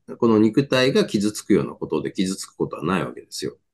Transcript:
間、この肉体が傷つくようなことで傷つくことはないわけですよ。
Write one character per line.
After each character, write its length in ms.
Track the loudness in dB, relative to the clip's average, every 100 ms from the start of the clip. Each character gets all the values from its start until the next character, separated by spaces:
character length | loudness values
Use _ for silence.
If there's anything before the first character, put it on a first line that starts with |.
| -18
間、 100 | -2
こ 100 | 4
の 100 | 4
肉 300 | 4 2 0
体 260 | 2 2
が 120 | 2 0
傷 260 | 0 -2
つ 100 | -2
く 120 | 2
よ 100 | 2
う 40 | 0
な 60 |
こ 140 | -6 -6
と 140 | -4
で 100 | -4
傷 240 | -4 -4 -4
つ 100 | -10
く 100 | -6
こ 120 | -6
と 100 | -4
は 60 |
な 160 | -2 -2
い 60 | -4
わ 80 |
け 80 | -8
で 60 | -16
す 140 | -12 -10
よ。 120 | -12 _